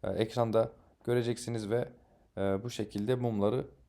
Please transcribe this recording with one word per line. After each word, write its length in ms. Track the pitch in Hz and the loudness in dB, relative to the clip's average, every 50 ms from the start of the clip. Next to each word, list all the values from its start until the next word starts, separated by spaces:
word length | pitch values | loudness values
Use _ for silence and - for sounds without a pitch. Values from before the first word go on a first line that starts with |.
| - | -2
e, 60 | 98 | -4
ekranda 600 | 95 87 113 113 - 123 117 113 107 113 113 117 - - - _ _ _ _ | 0 0 0 0 2 0 0 4 4 2 2 2 -2 -14 -20 _ _ _ _
göreceksiniz 640 | - 120 123 120 117 120 117 - - 120 113 107 101 | 0 0 2 2 0 -2 -2 -4 -4 -4 -4 -2 0
ve, 180 | 110 120 120 - - - - _ _ _ _ _ _ - | 0 -2 -2 -4 -8 -20 -20 _ _ _ _ _ _ -2
e, 260 | 98 98 98 95 110 | 0 0 0 0 -2
bu 60 | 120 | -6
şekilde 440 | - - 110 - - 101 101 110 127 | -6 -6 -6 -4 -4 -4 0 0 0
mumları 520 | 123 120 120 113 104 101 104 110 131 139 - - _ - | 0 2 0 0 2 2 2 2 0 -4 -6 -10 _ -20